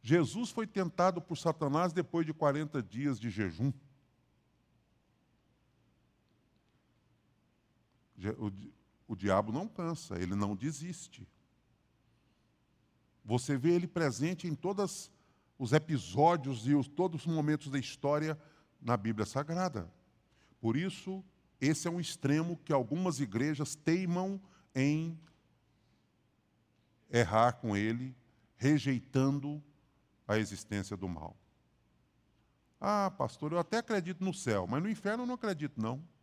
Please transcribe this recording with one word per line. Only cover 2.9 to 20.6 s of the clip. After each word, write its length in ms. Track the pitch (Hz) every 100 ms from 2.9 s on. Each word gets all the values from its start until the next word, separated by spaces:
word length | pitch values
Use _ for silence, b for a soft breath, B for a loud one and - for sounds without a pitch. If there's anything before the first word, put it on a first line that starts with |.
| 107 143 123
de 120 | 117
jejum. 420 | 98 98 80 135 - - _ _ _ _ _ _ _ _ _ _ _ _ _ _ _ _ _ _ _ _ _ _ _ _ _ _ _ _ _ _ _ _ _ _ _ _ _ _ _ _ _ _ -
Je-, 200 | 95 123
o 140 | 107
di-, 240 | 95 - - _ _ -
o 80 |
diabo 380 | 101 98 95 107
não 160 | 120 220
cansa, 520 | - 170 165 - 87
ele 140 | 90
não 220 | 196 202 202
desiste. 720 | 139 135 170 - - - - _ _ _ _ _ _ _ _ _ _ _ _ _ _ _ _ _ _ _
Você 320 | - 120 127 139
vê 140 | 147
ele 160 | 175 175
presente 600 | 175 151 110 156 180 175
em 80 |
todos 580 | 151 180 202 196 - - b b b b _
os 140 | 123
episódios 920 | 151 156 143 - 95 156 175 135 123 117
e 80 |
os, 140 | 147 127
todos 360 | - 180 165
os 80 | 165
momentos 380 | 160 147 151 147
da 80 | 139
história 600 | 127 - 143 147 156 156 b b b b
na 160 | 117 117
Bíblia 300 | 107 107 107
Sagrada. 640 | 135 147 170 185 123 87 _ _ _ _ b b _